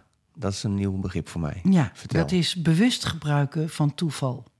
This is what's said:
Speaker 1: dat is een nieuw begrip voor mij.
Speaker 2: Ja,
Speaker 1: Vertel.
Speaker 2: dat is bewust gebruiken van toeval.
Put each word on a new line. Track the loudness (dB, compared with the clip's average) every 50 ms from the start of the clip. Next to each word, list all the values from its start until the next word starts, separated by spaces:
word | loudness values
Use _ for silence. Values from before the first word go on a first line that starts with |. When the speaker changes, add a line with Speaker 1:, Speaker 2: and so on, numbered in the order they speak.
| _ _ _ _ _ _ _
Speaker 1:
dat | -4 -4 -4 -2
is | -2 -2
een | -2 0
nieuw | 0 0 0 -2 -2
begrip | -4 -4 -4 -4 -6 -6
voor | -4 -4
mij. | -4 -4 -4 0 2
Speaker 2:
Ja, | 4 4 4 4 2 -2
Speaker 1:
Vertel. | -10 -8 -2 0 0
Speaker 2:
dat | 0 2
is | 2 0 0 0 -2
bewust | 0 2 2 4 4 4 2 2 0 -2
gebruiken | -4 -4 -4 -2 0 2 2 2 0 0 -2 -4 -2
van | 0 0 0 0 0
toeval. | 0 -2 -4 -2 -2 -4 -4 -4 -6 -12 -18 _